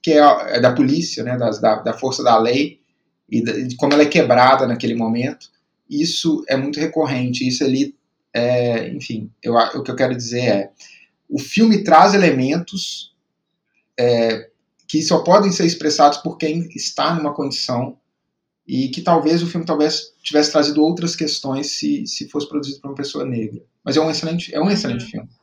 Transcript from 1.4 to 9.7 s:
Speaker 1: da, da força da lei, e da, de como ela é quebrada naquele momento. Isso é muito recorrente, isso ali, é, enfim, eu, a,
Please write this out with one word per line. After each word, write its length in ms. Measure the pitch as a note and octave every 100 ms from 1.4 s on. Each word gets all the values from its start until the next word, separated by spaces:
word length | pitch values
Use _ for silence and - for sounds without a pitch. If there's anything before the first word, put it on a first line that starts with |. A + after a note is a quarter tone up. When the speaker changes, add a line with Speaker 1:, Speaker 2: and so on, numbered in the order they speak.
| A#2 A2
Speaker 1:
da, 160 | A2+ G#2+
da 160 | A#2+
força 300 | A2+ C3 -
da 160 | B2 A#2
lei, 420 | A2+ C3 D#3 - _ _ _ _ _
e 140 | A#2
da, 100 | A2+
de 220 | - B2+ -
como 180 | C#3+
ela 80 | D3
é 40 | D3
quebrada 600 | F3 A#2+ B2 B2+ C3+ B2+
naquele 280 | A#2 A#2
momento. 540 | A#2 A2+ A#2 C3+ D3+ - _ _ _ _
Isso 560 | C#3+ E3+ - E3 D3 -
é 100 | C3
muito 220 | C#3 D3
recorrente, 680 | D#3 D#3+ D3 B2+ B2+ B2 B2+
isso 180 | B2
ali, 320 | C3+ C3 C#3+ - _ _ _
é, 560 | A#2 A#2+ B2 A#2+ A#2 G2+
enfim, 400 | F2+ - A2 G#2+ _
eu, 140 | A#2 A#2
a, 120 | A2+